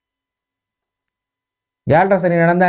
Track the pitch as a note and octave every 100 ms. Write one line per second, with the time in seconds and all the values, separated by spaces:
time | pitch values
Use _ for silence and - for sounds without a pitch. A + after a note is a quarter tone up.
0 | _ _ _ _ _ _ _ _ _ _
1 | _ _ _ _ _ _ _ _ - D3+
2 | F#3+ F#3+ F3 E3+ E3+ F3